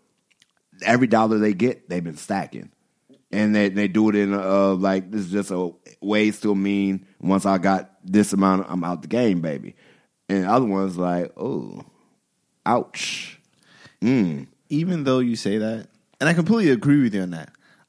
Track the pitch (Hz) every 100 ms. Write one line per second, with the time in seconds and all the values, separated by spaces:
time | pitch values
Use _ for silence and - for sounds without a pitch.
0 | _ _ _ _ _ _ _ - 101 120
1 | 127 110 110 107 107 92 123 - - 87
2 | 85 73 - 98 78 55 - _ _ _
3 | _ - - 101 107 107 101 98 101 107
4 | 107 104 101 101 95 98 98 92 95 95
5 | 92 107 87 101 95 92 87 - - -
6 | 98 107 107 104 107 101 98 101 98 95
7 | - _ 87 95 98 95 95 95 - _
8 | 92 104 101 101 95 95 95 90 85 87
9 | 76 117 117 87 80 69 50 - _ _
10 | _ _ - 98 92 123 120 95 98 87
11 | 90 87 87 - 117 104 53 50 - _
12 | _ _ _ _ _ _ - 123 - -
13 | - - - - _ _ _ - - -
14 | 107 131 90 71 67 _ - 151 175 165
15 | 135 131 123 113 101 107 110 113 - _
16 | _ - 147 170 165 226 170 120 143 143
17 | 120 101 90 82 76 _ _ _